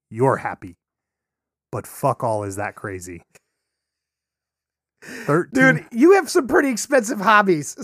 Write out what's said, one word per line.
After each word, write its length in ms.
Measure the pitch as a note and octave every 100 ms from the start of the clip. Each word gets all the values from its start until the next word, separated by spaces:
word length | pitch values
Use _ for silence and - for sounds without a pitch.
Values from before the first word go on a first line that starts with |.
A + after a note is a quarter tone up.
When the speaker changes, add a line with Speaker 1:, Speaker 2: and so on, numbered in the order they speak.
| _
Speaker 1:
You're 280 | A2+ C3 G#2
happy. 380 | G#2+ F2+ F#2 - _ _ _ _ _ _ _ _ _
But 140 | G#2+ -
fuck 380 | - C#3 -
all 200 | A#2+ G#2+
is 120 | G2+ G2
that 200 | G2+ -
crazy. 480 | G#2+ F#2 F2+ E2+ _ _ _ _ _ _ _ _ _ _ _ _ _ _ _ _ _ _
Thirteen 720 | - - - D#3 - C4 C4 B3+
Speaker 2:
Dude, 100 | -
you 220 | A3+ E4
have 160 | G4 C#4
some 180 | F4 B3
pretty 220 | E4+ C#4
expensive 500 | A3+ - C#4 G#3+ G#3+
hobbies, 560 | F#3+ G#3 G3 D#3 - -